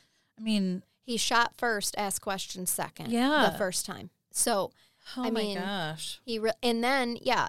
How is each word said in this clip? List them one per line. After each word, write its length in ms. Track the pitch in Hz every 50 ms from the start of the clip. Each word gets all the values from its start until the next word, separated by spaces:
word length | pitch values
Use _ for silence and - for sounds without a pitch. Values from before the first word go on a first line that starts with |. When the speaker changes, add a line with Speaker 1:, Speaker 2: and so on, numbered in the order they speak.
| _ _ _ _ _ _ _
Speaker 1:
I 60 | -
mean, 400 | 220 220 214 208 190 185 180 190 - _ _ _ -
Speaker 2:
He 120 | 254 240
shot 400 | 214 - - 247 233 240 - -
first, 380 | - 247 240 220 202 196 - - -
asked 220 | 208 196 - -
questions 500 | - 214 196 190 - - - 185 185 -
second, 400 | - - 165 - - - 165 226
Speaker 1:
Yeah. 360 | 233 233 247 277 302 294 240 175
Speaker 2:
the 80 | 160 -
first 260 | 208 185 180 - -
time. 240 | - 185 - 175 175 _ _ _ _
So 400 | - - - 254 226 196 185 - - _ _ _ _ _ - - -
Speaker 1:
Oh 60 | 254 247
Speaker 2:
I 60 | 226
Speaker 1:
my 100 | 226 226
Speaker 2:
mean, 180 | 214 208 196 180
Speaker 1:
gosh. 640 | 180 196 202 190 165 151 156 160 - - - - -
Speaker 2:
he 140 | 247 226 220
re-, 140 | 214 226 - -
and 200 | - 240 233 226
then, 360 | 233 247 277 269 247 233 240 -
yeah, 280 | - 254 233 202 -